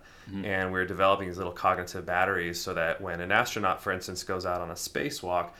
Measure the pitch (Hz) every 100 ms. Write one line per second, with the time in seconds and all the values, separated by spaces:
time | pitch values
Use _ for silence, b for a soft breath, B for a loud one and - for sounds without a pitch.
0 | B B B 98 98 95 92 92 90 92
1 | 95 98 90 87 90 87 95 90 87 95
2 | 87 90 92 95 85 85 - 85 82 -
3 | 95 85 87 107 123 110 95 - 101 92
4 | 92 92 - 92 90 87 82 87 - -
5 | 143 - 90 90 87